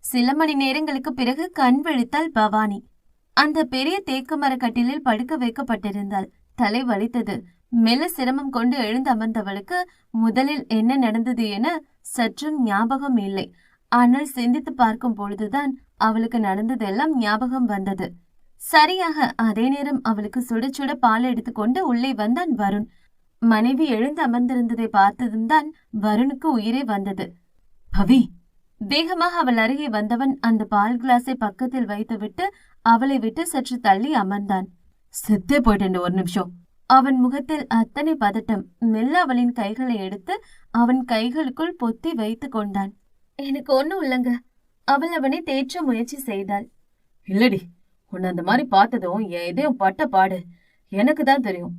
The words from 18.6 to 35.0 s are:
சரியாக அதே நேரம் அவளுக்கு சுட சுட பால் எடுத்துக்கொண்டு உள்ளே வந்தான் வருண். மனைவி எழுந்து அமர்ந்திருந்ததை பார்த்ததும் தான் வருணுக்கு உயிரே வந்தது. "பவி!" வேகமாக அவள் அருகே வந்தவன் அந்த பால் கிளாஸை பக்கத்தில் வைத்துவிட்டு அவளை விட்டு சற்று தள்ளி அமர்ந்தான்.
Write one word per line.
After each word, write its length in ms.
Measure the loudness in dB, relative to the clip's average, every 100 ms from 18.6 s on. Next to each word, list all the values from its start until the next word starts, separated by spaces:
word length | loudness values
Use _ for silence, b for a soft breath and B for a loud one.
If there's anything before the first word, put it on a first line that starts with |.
சரியாக 680 | 2 6 6 2 -2 0 -2 0
அதே 300 | 0 2 0
நேரம் 320 | 0 -2 -4
அவளுக்கு 360 | -2 -4 -4 -6
சுட 280 | -4 -4 -4
சுட 220 | -4 -6
பால் 300 | 0 2 2
எடுத்துக்கொண்டு 560 | 0 -2 -6 -4 -2 0 0
உள்ளே 240 | 0 -2
வந்தான் 400 | -2 -2 0 -2 0
வருண். 320 | 0 -2 -4 b b _ _ _
மனைவி 440 | 2 4 2 2 0
எழுந்து 360 | 0 -2 -2
அமர்ந்திருந்ததை 640 | -2 0 0 0 -2 -2 0
பார்த்ததும் 580 | 4 4 2 -4 -2 2
தான் 220 | 2 2 b b -2
வருணுக்கு 460 | 0 2 2 0 -2
உயிரே 360 | 0 0 -2
வந்தது. 420 | -2 -4 -4 -6 -8 -12 _ _ _ _ -2
"பவி!" 280 | 2 6 6 6 0 _ _ _ _
வேகமாக 520 | -4 -2 0 0 0 2
அவள் 200 | 2 4
அருகே 300 | 2 0 -2
வந்தவன் 440 | -2 0 0 0 0
அந்த 220 | 2 2 2
பால் 320 | 2 2 0
கிளாஸை 360 | 4 2 2
பக்கத்தில் 520 | -4 -4 -4 -4 -2 -4
வைத்துவிட்டு 600 | -4 -6 -6 -6 -4 -6 b b b 4
அவளை 320 | 4 4 0
விட்டு 240 | -2 -4 -4
சற்று 280 | -4 -4 -2
தள்ளி 320 | 2 4 4
அமர்ந்தான். 540 | 0 0 -4 -2 -2 -4 _ _ _